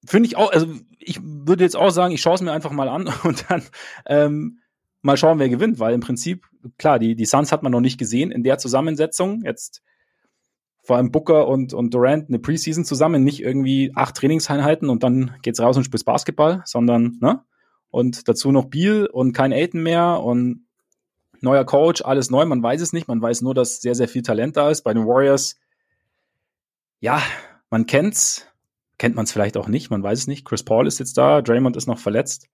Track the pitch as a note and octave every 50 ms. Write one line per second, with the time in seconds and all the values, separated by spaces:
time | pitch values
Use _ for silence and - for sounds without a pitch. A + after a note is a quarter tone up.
0 | - - - G#3 A#3 A3+ - - G#3+ G3+ F#3+ D#3+ E3 E3 D#3 - - _ _ _
1 | - - - - - D#3 D3+ D3 C#3 D3+ F#3 F3+ F#3 F3 - - E3+ G3 E3+ F3
2 | F3+ F3+ E3+ D3 - E3+ F3 F#3 F#3 E3+ D3+ D#3 D3+ D3+ C#3 C#3+ C#3 C3 C3 D#3+
3 | F#3+ - - - - E3+ D#3+ - - - F#3 D#3+ - - - - - - - -
4 | - - C#3+ D3 D3 D3 D3 D3+ D3+ - - _ _ _ _ _ _ _ _ _
5 | - C#3 C#3 C3+ - D#3+ E3 D#3 C#3 B2+ B2 A#2+ G3+ A3 - - A2 A2+ A#2+ B2
6 | A#2+ - B2+ A#2 - E3 F#3 F3+ _ _ _ _ _ B2 _ _ - D#3 C#3+ A#2+
7 | A2+ A2+ A2+ A2+ A2+ - - C#3 D3 - D#3+ D3+ - C3 B2 A#2+ B2 B2+ - -
8 | B2 G#2+ A2+ B2 D3+ - - A#2+ A#2+ C3 C3 C3 - B2+ A#2+ C3 D#3 D#3+ D#3 C#3+
9 | D#3 D#3+ - - F3+ F#3+ G3+ A3+ G#3+ - A#2+ - - - - - _ _ _ _
10 | _ _ _ _ _ _ _ _ _ _ _ _ _ _ _ _ _ - B2+ A#2+
11 | B2+ B2 C3 D#3 D3+ - D#3+ D3+ C#3+ A#2+ C3+ C3+ C3 B2+ - - A#2+ A#2 A#2+ B2
12 | B2 C3 D3 D#3 D3+ C#3+ B2+ A#2 A#2+ C#3 D#3+ D#3 - D#3 D#3 E3+ E3 - - C3
13 | D3+ D#3+ E3 C#3 C3 C#3+ C#3+ C#3+ - B2 C3 C#3 C3+ C3 C3+ C3+ C3+ C3 C3+ -
14 | - - - - - C3+ D#3+ D#3+ - - D3 C#3 C#3 D3 D#3 D#3+ D#3+ C#3 B2 A2
15 | - B2+ B2 C3 C3 B2+ C3 - - B2 A#2 A#2+ A#2 A#2+ B2+ C3+ B2+ C3+ - B2
16 | - - - - - - - - D3+ D#3 F3 F#3 F3 - - A#2+ A#2 A#2+ A#2+ A#2
17 | A#2+ A#2+ A#2+ - B2 C#3 - - _ _ _ _ _ _ _ _ _ _ - A2+
18 | B2 B2+ A#2+ - - - A2 - - C3+ C#3 C#3 B2+ C3+ C3 D3 F3 G3+ G#3+ G#3+
19 | G3+ - - B2+ C3 C3 A#2+ - C3+ C3+ - C3 D#3+ F3 - E3 D#3+ E3 E3+ E3+
20 | F3 F3 E3+ - - A#2+ A#2+ B2 B2 B2 A#2+ - _ _ _ _ _ _ _ _
21 | _ _ _ _ _ _ _ _ - B2+ C3+ C#3 C3 - - C#3+ D#3 E3+ E3+ -
22 | - - C3+ C#3 B2+ B2 B2+ C3+ D#3 E3+ C#3+ B2 A#2 A#2 C3 D#3 E3+ E3+ - E3+
23 | D#3+ - A#2+ A2+ A2+ A#2 A#2+ A#2+ A#2+ B2+ C3 B2+ B2 A#2 - - - A#2+ A#2+ A#2+
24 | B2 A#2+ - B2+ A#2 - A2 G#2 A#2 D3 D3+ D3+ D3 D3 D#3 D3 _ A#2 G#2+ A2+
25 | A2 A2 A#2+ B2+ C#3 C#3 C#3 C3+ C3+ - - _ _ _ _ _ _ _ _ _
26 | _ _ _ _ _ _ _ _ _ _ _ _ _ _ _ _ _ _ _ _
27 | - A2 C3+ D3+ C3+ - - - - - _ _ _ _ A#2 A2+ A2+ - - C#3
28 | D#3+ G#3 - - - - - - - _ _ _ _ _ _ _ _ _ _ _
29 | - A#2 A2+ A2+ G#2+ - - G#2+ G2+ G#2 - G2+ - - G#2 D3 - - A2+ G2+
30 | G2 G2+ G#2+ C3+ C3+ C3+ C#3 - - - A#2 G#2 - - A2+ A2+ C3+ D3 - -
31 | C3 - - - C3 C#3 D3 D3 A#2+ A#2+ A#2 B2 C3+ B2+ A#2 - - - A2+ -
32 | - G2+ G#2 A#2 C#3+ - - - _ _